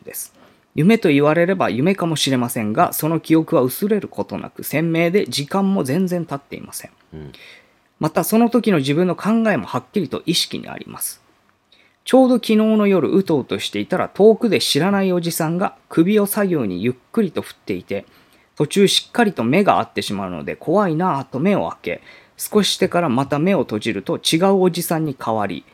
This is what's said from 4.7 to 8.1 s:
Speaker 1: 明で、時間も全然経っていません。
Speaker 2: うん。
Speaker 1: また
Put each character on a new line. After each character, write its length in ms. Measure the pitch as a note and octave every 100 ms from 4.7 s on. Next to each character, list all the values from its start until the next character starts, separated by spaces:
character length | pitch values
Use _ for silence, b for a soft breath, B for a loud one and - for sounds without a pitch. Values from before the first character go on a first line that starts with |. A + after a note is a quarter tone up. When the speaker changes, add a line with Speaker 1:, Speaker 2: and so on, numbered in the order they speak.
| C#3+ E3
Speaker 1:
明 180 | E3 E3+
で、 140 | G3 -
時 220 | C3 C#3+
間 260 | G3 G3
も 100 | G3
全 240 | C3+ D#3+ F#3
然 180 | F3+ D#3+
経 100 | C#3+
っ 40 |
て 160 | - -
い 60 |
ま 100 | -
せ 160 | - -
ん。 40 | _ _
Speaker 2:
う 40 | D#2
ん。 140 | D2 B B B B B B -
Speaker 1:
ま 100 |
た 140 | D#3